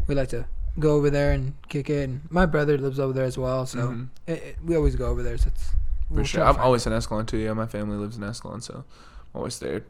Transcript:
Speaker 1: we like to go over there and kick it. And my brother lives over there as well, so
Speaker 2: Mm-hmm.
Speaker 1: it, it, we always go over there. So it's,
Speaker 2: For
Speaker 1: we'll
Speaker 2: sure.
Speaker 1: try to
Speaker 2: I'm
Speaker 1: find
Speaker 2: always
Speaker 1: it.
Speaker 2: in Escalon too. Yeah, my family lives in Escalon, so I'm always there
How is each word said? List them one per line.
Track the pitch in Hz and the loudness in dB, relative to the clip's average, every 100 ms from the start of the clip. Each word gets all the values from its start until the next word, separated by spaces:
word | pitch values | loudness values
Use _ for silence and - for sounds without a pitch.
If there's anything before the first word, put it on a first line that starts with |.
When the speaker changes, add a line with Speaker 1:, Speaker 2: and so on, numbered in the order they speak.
| - | 4
Speaker 1:
we | 139 | 2
like | 127 | 0
to | 117 - - - - | -2 -4 -4 -4 2
go | 151 147 | 4 4
over | 143 | 4
there | 143 143 | 4 4
and | 139 135 - - | 2 0 -6 -6
kick | 147 135 | -4 -2
it. | 143 135 | -2 -2
And | 135 156 | -6 0
my | 165 180 | 2 4
brother | 151 147 143 | 4 4 2
lives | 135 135 | 2 0
over | 135 | 0
there | 131 131 | 0 -2
as | 135 | -2
well, | 127 131 123 | -2 -2 -2
so | 127 | -2
Speaker 2:
Mm-hmm. | 127 120 127 - - | -2 -4 -8 -10 -8
Speaker 1:
it, | 165 | -8
it, | - - 165 | -8 -6 -2
we | 165 | 2
always | 139 127 | 2 2
go | 120 | 0
over | 120 | 0
there. | 123 120 | 0 2
So | - | 2
it's, | - - | 2 2
Speaker 2:
For | - - - - 147 | 4 4 2 2 0
Speaker 1:
we'll | 139 | 0
Speaker 2:
sure. | 165 | 2
Speaker 1:
try | 127 | 4
to | |
Speaker 2:
I'm | 143 | 4
Speaker 1:
find | 123 | 4
Speaker 2:
always | 120 113 | 4 2
Speaker 1:
it. | |
Speaker 2:
in | 113 | 0
Escalon | - 107 110 | 0 -4 -2
too. | 110 | -2
Yeah, | 110 | -2
my | 110 113 | -2 -4
family | 104 104 104 | -4 -4 -4
lives | 104 117 | -6 -6
in | |
Escalon, | 104 117 - 107 | -8 -8 -10 -12
so | - - | -12 -14
I'm | - - - - - - | -16 -20 -20 -20 -14 -8
always | - - | -8 -6
there | 64 85 | -6 -6